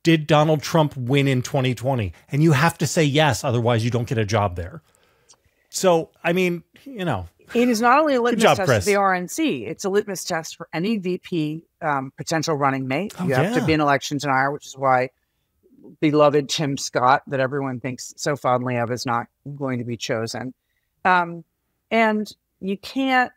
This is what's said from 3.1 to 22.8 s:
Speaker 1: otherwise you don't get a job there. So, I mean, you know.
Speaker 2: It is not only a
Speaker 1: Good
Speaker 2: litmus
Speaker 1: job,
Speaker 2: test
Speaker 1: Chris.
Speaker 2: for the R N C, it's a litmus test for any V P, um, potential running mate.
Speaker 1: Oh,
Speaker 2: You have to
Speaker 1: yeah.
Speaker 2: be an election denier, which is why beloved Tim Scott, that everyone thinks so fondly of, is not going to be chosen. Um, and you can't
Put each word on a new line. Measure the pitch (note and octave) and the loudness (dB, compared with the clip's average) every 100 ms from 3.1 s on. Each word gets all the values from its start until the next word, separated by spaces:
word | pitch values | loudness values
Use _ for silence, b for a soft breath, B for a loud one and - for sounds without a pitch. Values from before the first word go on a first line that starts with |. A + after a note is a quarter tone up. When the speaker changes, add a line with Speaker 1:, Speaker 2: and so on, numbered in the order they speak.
| C#3 D3+ B2+ | 4 2 2
Speaker 1:
otherwise | C#3+ A#2+ A#2 A#2 A#2+ | -2 0 2 0 0
you | |
don't | A#2 A#2+ | -2 -2
get | A2+ | -2
a | G#2+ | 0
job | A2 G2+ F2+ | 0 0 -4
there. | E2+ D#3+ _ b b b b b b b b | -10 -14 _ b b b b b b b b
So, | - F#3+ E3 D#3 _ | 0 2 2 0 _
I | E3+ | -2
mean, | F3 F3+ F3 _ _ | 0 0 -2 _ _
you | C#4 B3 F3+ | -16 -6 -4
know. | G#2 F2 _ _ | -4 -6 _ _
Speaker 2:
It | A#3 B3 | 0 2
is | A3 | 2
not | A#3+ C#4 | 4 4
only | D#4 B3+ | 4 2
a | |
Speaker 1:
Good | |
Speaker 2:
litmus | A#3+ A3+ | 0 4
Speaker 1:
job, | G#3+ F3+ | 4 4
Speaker 2:
test | F#3 | 4
Speaker 1:
Chris. | A2+ G#3 | 2 4
Speaker 2:
for | |
the | G3+ | 2
R | G3 | 2
N | F3+ F3+ | 0 -4
C, | - D#4 C#3 G#2+ | -2 -2 -2 -6
it's | D#3+ G3 | -6 -2
a | |
litmus | G3+ G#3 F#3 | -2 -2 -8
test | - E3 D#3 - | -6 -6 -6 -16
for | E3 | -10
any | D#3+ F#3+ A3+ | -6 -4 -2
V | F3+ F3+ | -4 -6
P, | - F3 D3+ D#3 _ _ | -4 -4 -2 -6 _ _
um, | D#3+ C#3+ C3+ - | -4 -4 -6 -12
potential | C#3+ D#3+ D3 D3 | -4 -4 -2 0
running | C#3 C3+ C3 | 0 -2 -4
mate. | C#3 G3+ - | -4 -4 -6
Speaker 1:
Oh, | F3+ | 0
Speaker 2:
You | B2+ | 2
have | F3 | 2
to | B3 | 0
Speaker 1:
yeah. | F#3+ | 2
Speaker 2:
be | |
an | D#3 | 2
election | D3 C#3 - D3 | 2 0 -2 -6
denier, | C#3+ C3 C3+ | 0 0 0
which | D3 - | -4 -12
is | C3+ | -2
why | C3+ B2+ B2+ _ _ _ _ _ _ _ - - | 2 2 0 _ _ _ _ _ _ _ -20 -2
beloved | D#3 D3 D3 D3 C#3 | 2 6 4 4 -2
Tim | - D3 C#3 | -4 -4 -4
Scott, | - D3 B2 C#3 - | -4 0 4 2 0
that | C3+ | -4
everyone | C3 C#3 C3+ B2+ | -2 -2 -6 -6
thinks | C3 B2 - - | -8 -10 -14 -6
so | D#3+ C#3+ | -4 -2
fondly | C3 B2+ B2 B2 | 0 0 0 -2
of, | A#2 | -2
is | B2 C3 | -4 -2
not | A#2 A2 _ C#3 C#3+ | -4 -4 _ -16 -8
going | C3+ B2 | -6 -4
to | |
be | A#2+ A#2 | -6 -8
chosen. | - A#2 A2+ A2 B2+ - _ _ _ _ | -4 -4 -4 -8 -10 -14 _ _ _ _
Um, | F#3+ F3+ E3+ E3+ - _ _ _ _ | 0 2 0 -10 -18 _ _ _ _
and | A3+ A3 G#3+ G#3 - _ _ | 0 2 0 -4 -14 _ _
you | F#3+ | -8
can't | G3 | -8